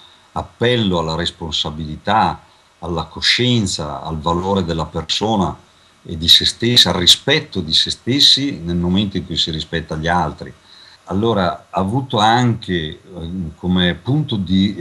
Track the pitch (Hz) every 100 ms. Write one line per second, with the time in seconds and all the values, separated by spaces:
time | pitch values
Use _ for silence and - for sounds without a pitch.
0 | - - _ 80 - - 117 135 101 87
1 | 80 80 85 - 80 - 80 76 76 76
2 | 101 110 90 76 - _ _ _ 82 82
3 | 78 - - - 123 120 95 - 76 69
4 | 76 78 82 85 95 98 85 80 78 82
5 | 78 - 104 107 82 64 - _ _ _
6 | - 85 82 - - - 120 120 90 90
7 | 85 - - 151 - 95 78 - - -
8 | 117 143 - - 139 80 85 87 87 95
9 | 101 92 78 80 - 80 - 80 78 80
10 | 82 87 78 - 69 - - - - -
11 | - 95 113 104 87 - - 92 95 131
12 | 127 113 110 123 120 110 - 87 78 -
13 | - 85 82 95 80 78 90 92 90 82
14 | - 151 - 107 85 95 101 90